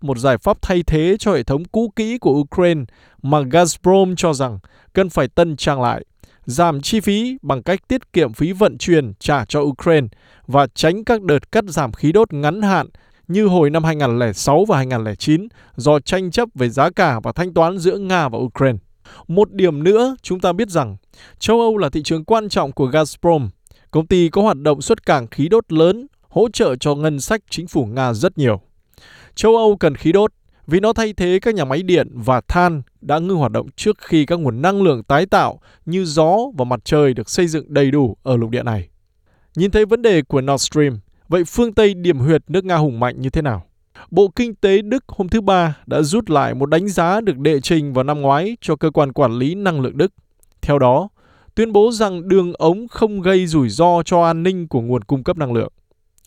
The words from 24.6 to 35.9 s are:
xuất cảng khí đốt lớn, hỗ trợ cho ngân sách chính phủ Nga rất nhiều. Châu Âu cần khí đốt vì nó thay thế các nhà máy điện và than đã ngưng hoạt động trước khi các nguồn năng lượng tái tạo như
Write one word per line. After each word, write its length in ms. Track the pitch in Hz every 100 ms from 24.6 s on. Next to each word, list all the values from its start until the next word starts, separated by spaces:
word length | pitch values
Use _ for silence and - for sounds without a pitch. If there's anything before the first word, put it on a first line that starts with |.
| 151 151
xuất 240 | - 226 -
cảng 200 | 151 113
khí 220 | - 156
đốt 240 | 220 -
lớn, 340 | 160 170 220 277 _ _
hỗ 200 | - 226
trợ 280 | - 190 127
cho 180 | 147
ngân 260 | 143 156 143
sách 200 | - 214 -
chính 160 | - 175
phủ 200 | 151 110
Nga 260 | 123 127
rất 260 | 110 175 156
nhiều. 220 | 127 104 - _ _ _ - - -
Châu 220 | - 214 226
Âu 200 | 220 196
cần 180 | 165
khí 180 | 135 156
đốt 200 | 196 214 - _ _ -
vì 140 | 175
nó 120 | 214
thay 200 | 226 220
thế 260 | 190 180 190
các 120 | 233
nhà 100 | 208
máy 180 | 131 143
điện 260 | 185 170 123
và 260 | 123 113 123 -
than 340 | 175 180 156 - _
đã 180 | - 151
ngưng 180 | 180 180
hoạt 160 | 123
động 140 | 113 - -
trước 220 | 214 208
khi 280 | - 160 139
các 120 | 170
nguồn 240 | 139 113
năng 200 | 170 196
lượng 200 | 185 123
tái 240 | - 143 190
tạo 340 | 196 131 - _ _
như 180 | -